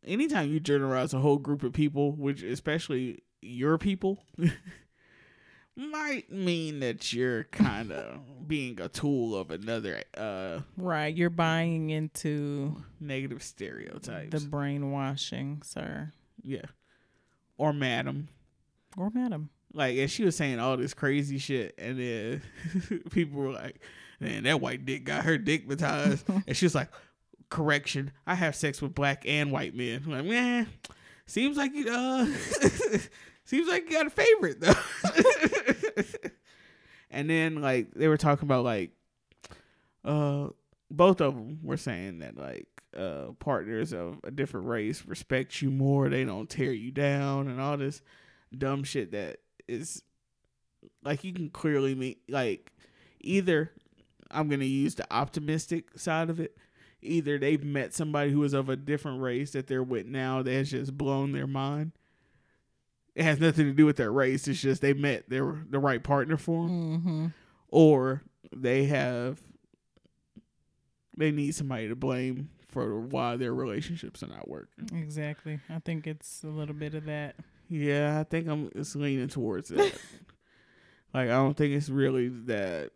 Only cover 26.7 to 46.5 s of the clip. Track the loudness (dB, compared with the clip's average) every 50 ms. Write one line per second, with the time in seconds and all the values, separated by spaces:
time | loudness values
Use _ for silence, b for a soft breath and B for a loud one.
26.7 | 4 2 -2 -2 B B B B B B _ _ -20 _ -16 _ -4 -2 2 2
27.7 | 2 2 0 -2 -4 -4 -4 -4 -8 -12 _ -2 0 0 0 0 0 0 -2 -2
28.7 | -2 -2 -6 -6 -2 0 0 0 0 0 -2 -2 0 0 0 0 0 -2 -2 -4
29.7 | -6 -6 -6 -4 -4 -6 -6 -6 -4 -4 -2 0 0 2 2 2 2 2 0 -2
30.7 | -4 -16 -18 -18 B B B B B B B B -2 0 2 2 2 2 0 0
31.7 | 0 -2 -2 -2 0 0 0 0 2 2 2 2 2 -2 -4 -4 -2 4 4 4
32.7 | 4 4 -2 0 0 0 -2 -2 -16 -20 -20 -20 -20 _ _ -2 0 2 2 2
33.7 | 2 0 0 0 2 2 2 2 2 4 8 8 8 8 6 0 -2 2 6 6
34.7 | 6 6 6 -6 -8 -2 -2 0 4 8 8 8 8 8 4 2 2 2 2 2
35.7 | 0 2 0 -4 -2 -2 -4 -4 -6 -10 -10 -10 -12 _ B B B B B B
36.7 | B B B B B B B B -6 -4 0 2 2 2 2 2 0 0 0 2
37.7 | 2 2 2 -2 -2 2 4 6 6 6 6 4 4 4 4 2 2 4 4 2
38.7 | 0 0 -2 -4 _ _ _ _ _ _ _ _ _ _ B B B B B B
39.7 | B B B B B B _ 0 0 2 2 2 0 0 -2 -4 -8 _ _ _
40.7 | _ _ _ _ 4 8 8 8 8 8 4 2 2 -2 -8 -10 -10 -10 -6 -4
41.7 | -4 -4 -4 -4 -4 -4 -6 -8 -10 -10 -12 -12 -12 -10 -10 -10 -10 -10 -14 _
42.7 | _ -20 _ _ -10 -8 -6 -6 -6 -8 -10 -10 -12 -8 -4 -2 -2 -2 -2 -4
43.7 | -4 -4 -4 -4 -4 -6 -6 -8 -8 -10 -12 -12 -4 -4 -4 -4 -4 -8 -6 -4
44.7 | -4 -2 -2 -4 -4 -6 -8 -12 -12 -12 -6 _ -2 -2 -2 -2 -6 -2 -2 0
45.7 | 2 2 4 4 4 4 4 2 2 0 -2 -2 -4 -6 -8 -8